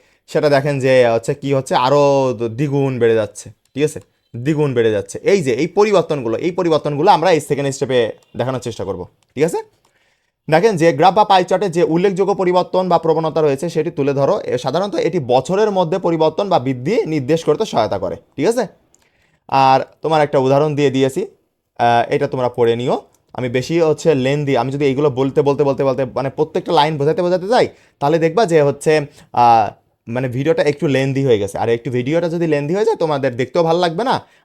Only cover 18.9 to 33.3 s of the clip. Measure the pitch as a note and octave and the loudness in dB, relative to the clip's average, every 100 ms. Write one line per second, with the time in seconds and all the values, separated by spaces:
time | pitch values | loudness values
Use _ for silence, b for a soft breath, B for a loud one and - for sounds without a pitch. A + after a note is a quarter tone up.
18.9 | _ _ _ _ _ - C3+ C3+ C3+ - | _ _ _ _ _ -4 2 4 2 0
19.9 | _ D3+ D#3 D3 D3 C3 C#3 D#3 C#3+ C#3+ | _ -2 0 2 2 2 2 0 0 0
20.9 | C3 C3+ C3+ G#3 _ _ _ _ - A#2 | 2 0 -2 -8 _ _ _ _ -2 2
21.9 | A#2 A#2 D3 C#3 C3 B2 B2 A#2 A#2 B2 | 2 0 -2 -2 -2 -4 0 0 2 -2
22.9 | G#3+ - _ _ - B2 B2 B2+ E3 D#3+ | -4 -6 _ _ -8 -4 -4 -2 0 0
23.9 | D3 E3+ C#3+ B2+ D3 C#3+ B2+ B2 C#3 C#3+ | 0 0 2 2 -2 0 -2 -2 -2 -2
24.9 | C3 D3+ B2 C3+ D3+ C#3+ C#3+ C#3+ C3 C#3 | 0 0 0 -2 0 0 2 0 0 0
25.9 | B2+ C3 A#2+ C3+ - D#3 - - E3 D3+ | -2 -4 -4 -6 -4 -4 -4 -2 0 0
26.9 | D#3 C#3 D#3+ F3 F3+ F#3 A#3+ D3+ - b | 0 -2 0 0 -2 0 0 0 -4 b
27.9 | b C#3+ D#3+ D#3+ E3 G#3+ E3 C#3+ C#3 - | b 0 2 0 0 2 4 2 0 0
28.9 | D#3 C#3+ b b - A#2+ A#2 G2+ - _ | 0 -2 b b 2 4 4 2 -4 _
29.9 | _ - A#2 C3 A#2+ C#3+ E3 D3 D3 E3 | _ -8 -6 -4 -2 0 2 0 0 0
30.9 | C3 C3+ C3+ C3+ A2 G2+ - A2 A#2 C#3+ | 0 0 0 2 2 0 -4 -2 -2 -2
31.9 | B2 B2 E3 E3+ E3+ E3 D3 C#3+ F#3 A3 | -4 -2 -2 -2 -2 -2 -2 -2 -2 0
32.9 | - E3 C#3+ C3+ | 0 -2 -2 -2